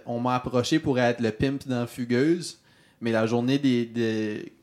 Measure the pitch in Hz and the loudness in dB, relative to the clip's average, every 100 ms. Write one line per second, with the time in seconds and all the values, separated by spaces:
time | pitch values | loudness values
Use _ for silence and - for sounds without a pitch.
0 | - 120 123 127 127 123 117 160 156 127 | -6 -2 0 0 0 0 2 0 2 2
1 | 120 120 113 - 135 139 135 123 120 - | 2 2 -2 0 -2 -2 -4 -4 -4 -6
2 | 120 120 151 175 147 - _ _ _ _ | 0 2 4 2 -2 -14 _ _ _ _
3 | 117 110 110 120 123 139 135 120 117 117 | 0 2 2 2 2 2 2 2 0 -2
4 | 113 110 107 107 - - | 0 0 -4 -6 -12 -16